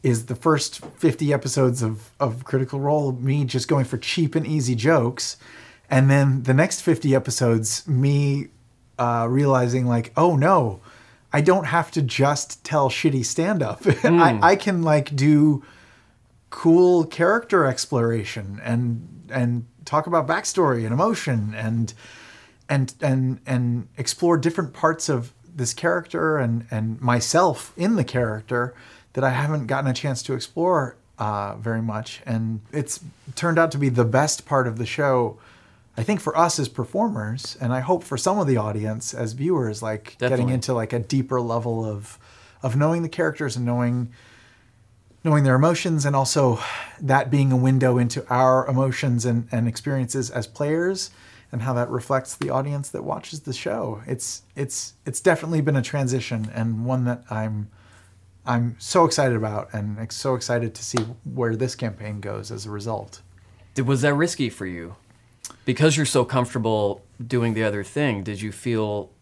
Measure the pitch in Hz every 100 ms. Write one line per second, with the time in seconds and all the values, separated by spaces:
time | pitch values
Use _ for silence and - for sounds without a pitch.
0 | 233 117 - 131 165 151 - - - -
1 | 160 - 147 143 135 147 131 123 113 107
2 | - _ 139 117 - 135 131 139 143 151
3 | 143 127 131 147 135 127 - 143 120 113
4 | - - 160 165 156 156 123 120 131 160
5 | 117 127 - - - - - - _ 135
6 | 135 139 139 131 123 131 185 - - 156
7 | 147 131 131 - 120 113 107 - - 131
8 | 139 143 143 139 - _ _ _ _ -
9 | 120 117 117 127 143 127 123 127 123 120
10 | 113 - 170 151 151 185 120 92 - -
11 | - _ _ 143 156 185 151 165 160 -
12 | 135 - 139 143 - - - 156 139 -
13 | 160 135 117 - 170 190 117 - 196 -
14 | - 170 165 110 165 196 208 180 160 151
15 | 143 143 143 151 151 139 - - - _
16 | _ _ _ _ _ - 165 165 180 180
17 | 165 - 170 226 226 190 139 123 - 127
18 | 117 117 101 - 101 101 117 117 123 117
19 | 113 - - 131 120 120 113 _ - 151
20 | 151 170 135 170 - - 160 120 110 120
21 | 202 202 - 120 104 110 110 117 113 -
22 | - - - - - _ - 143 127 -
23 | 147 131 127 131 - 127 123 120 - -
24 | 127 - 175 170 165 165 151 - 160 165
25 | - 135 120 _ - 160 120 - 170 175
26 | 170 165 160 151 120 117 113 110 110 113
27 | 127 120 - 160 180 139 - - 175 233
28 | - 127 117 107 - 123 123 - - -
29 | _ - 135 127 147 156 117 135 139 123
30 | 147 123 - 127 - - 175 170 131 -
31 | _ - 107 104 101 107 113 113 113 107
32 | 113 - - 113 113 110 107 147 - -
33 | 160 - - - 175 165 165 143 139 120
34 | 113 127 147 - - 139 123 113 117 -
35 | 143 127 117 107 - - _ _ _ -
36 | 113 208 - 156 170 - 131 - 117 190
37 | 226 147 107 127 - - 123 127 131 180
38 | - 135 185 208 156 123 107 104 110 110
39 | - - 117 120 156 170 117 104 110 107
40 | - - 123 127 123 127 - 123 110 120
41 | 107 135 131 127 120 117 117 113 110 101
42 | 104 - - - - _ 131 123 151 170
43 | 165 165 160 151 147 123 120 120 120 123
44 | 117 - - - _ _ _ _ _ _
45 | _ _ 165 147 135 127 156 165 185 160
46 | 143 139 135 147 135 113 - - - -
47 | 139 135 135 143 135 127 131 135 127 123
48 | 120 123 - 123 131 131 - 123 135 123
49 | 139 120 120 117 117 117 117 113 143 135
50 | 123 139 117 117 107 - 147 160 180 190
51 | - - - - _ 127 120 120 120 123
52 | - 135 131 - 143 131 143 143 139 -
53 | 139 - - 151 - 123 - - 170 107
54 | 113 127 - - _ - 139 - - _
55 | - 123 190 160 160 160 147 139 120 143
56 | 131 127 - 117 107 113 113 110 120 131
57 | 123 123 - 110 110 107 104 - - -
58 | _ _ _ _ - 120 120 113 - 185
59 | 165 165 135 117 107 104 104 107 104 104
60 | 113 - 139 127 - 120 120 - - 113
61 | 110 120 143 123 117 110 127 - 117 101
62 | 107 104 101 104 101 110 107 104 110 104
63 | 98 - - - _ - - - 127 135
64 | 147 143 170 - 123 - 95 87 85 95
65 | _ _ _ _ - - - 123 156 147
66 | 143 139 123 131 123 127 113 110 101 101
67 | _ _ 117 127 117 107 110 104 98 147
68 | 147 101 98 101 107 104 123 113 107 104
69 | - _